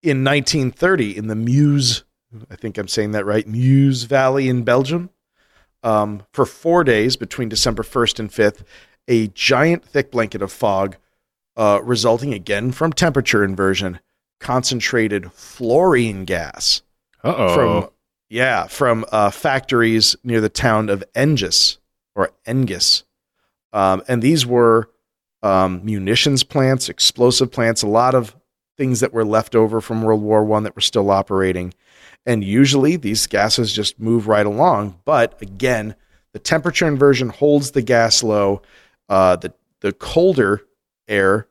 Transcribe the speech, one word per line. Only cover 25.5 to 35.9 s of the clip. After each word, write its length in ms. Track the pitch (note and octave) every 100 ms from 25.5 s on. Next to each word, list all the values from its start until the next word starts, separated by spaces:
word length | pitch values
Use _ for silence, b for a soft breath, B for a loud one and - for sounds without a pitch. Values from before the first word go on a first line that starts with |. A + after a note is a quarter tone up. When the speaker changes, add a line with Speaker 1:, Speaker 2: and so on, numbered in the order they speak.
| F#2+ F#2+ F2+
Speaker 1:
munitions 580 | G#2 G#2 F#2+ A#2 D3+ C3+
plants, 460 | - D3 C3 C3 -
explosive 600 | - - - A#2+ B2 B2+
plants, 320 | - A#2 A2+
a 40 | G#2
lot 260 | A2 B2+
of 220 | C3 A2 _ _ _ _ _
things 240 | C3 A#2+
that 120 | B2+
were 100 | A#2
left 300 | A2 A2 -
over 260 | A#2 A2 A2
from 220 | - A2+
World 180 | A2 A2
War 220 | G#2+ G#2+
One 200 | G#2+ G#2+
that 120 | G#2+ -
were 60 |
still 280 | - A2+ G2
operating. 640 | G2 G2 F#2+ F#2+ F2+ F2+ b b b b b -
And 180 | A2+
usually 520 | G2 A2 C#3 C#3 C3+ F3
these 300 | A2+ A2 -
gases 460 | G2+ G#2+ - A2+
just 260 | - G#2 -
move 300 | A2 A#2 G#2+
right 160 | G#2
along. 540 | G#2 G#2 E3+ A#2 G#2 F2 -
But 340 | D3 A#2 -
again, 540 | G2 G2 B2+ A#2+ A2